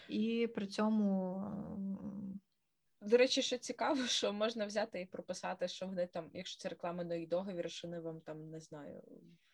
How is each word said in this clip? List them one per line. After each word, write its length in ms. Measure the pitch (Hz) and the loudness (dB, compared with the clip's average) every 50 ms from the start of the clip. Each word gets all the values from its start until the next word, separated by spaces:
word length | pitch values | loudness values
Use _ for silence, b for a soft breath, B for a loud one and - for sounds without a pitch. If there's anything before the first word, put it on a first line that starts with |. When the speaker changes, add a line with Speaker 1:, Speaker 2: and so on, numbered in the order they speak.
| B | B
Speaker 1:
і 400 | B - 214 214 226 226 233 233 226 233 | B 0 2 2 4 4 4 2 2 2
при 120 | 214 202 | -2 -4
цьому, 680 | 196 - 214 214 214 220 214 208 196 196 190 185 185 185 190 202 202 208 202 - 170 - | -2 2 2 4 6 6 6 6 6 4 4 2 0 -2 -2 -4 -4 -4 -6 -6 -6 -4
м, 640 | 196 196 196 190 - - 202 196 196 196 190 196 202 _ _ _ _ _ _ _ _ _ _ _ - | -4 -2 -4 -4 -4 -6 -6 -6 -6 -6 -6 -8 -10 _ _ _ _ _ _ _ _ _ _ _ -6
Speaker 2:
До 160 | 208 208 233 | 2 6 8
речі, 240 | 247 254 262 - 277 | 8 8 8 6 2
що 160 | - - 254 | 2 2 0
цікаво, 380 | 240 - - 240 - 226 269 311 | -2 -4 -4 -2 0 2 4 4
<laughs> 120 | 262 247 | 4 2
що 260 | 226 - - 226 202 208 | 2 2 2 2 2 2
можна 320 | 208 214 233 226 226 208 | 2 2 0 2 0 -2
взяти 360 | 208 202 208 214 214 - 180 | 0 0 0 0 0 -2 -6
і 40 | 185 | -6
прописати, 640 | - - - - - 185 - - 180 185 - 180 | -6 -8 -10 -6 -6 -6 -4 -2 -4 -2 -2 -2
що 200 | 180 - - 185 | -4 -2 -4 -4
вони 200 | 190 190 175 180 | -4 0 0 -2
там, 240 | 180 - 175 160 - - | 0 -2 -6 -6 -6 -8
якщо 260 | 185 185 - - - | -8 -8 -8 -8 -6
це 80 | - 180 | -6 -8
рекламний 580 | 165 - - 175 175 180 175 170 170 170 165 | -6 -4 -4 -4 -2 -2 -2 -2 -2 -4 -2
договір, 440 | 160 170 180 196 202 180 170 170 165 | 0 0 0 0 -2 -4 -4 -4 -4
що 160 | - - - | -6 -6 -8
вони 120 | 170 175 170 | -6 -6 -4
вам 220 | 165 165 160 160 | -6 -6 -8 -8
там, 280 | - 156 156 156 156 156 | -8 -10 -10 -10 -10 -10
не 100 | 160 160 | -10 -12
знаю, 440 | 156 - 156 147 143 - - - - - - - 170 170 170 _ _ _ | -12 -12 -12 -12 -12 -12 -12 -14 -14 -16 -18 -18 -20 -20 -20 _ _ _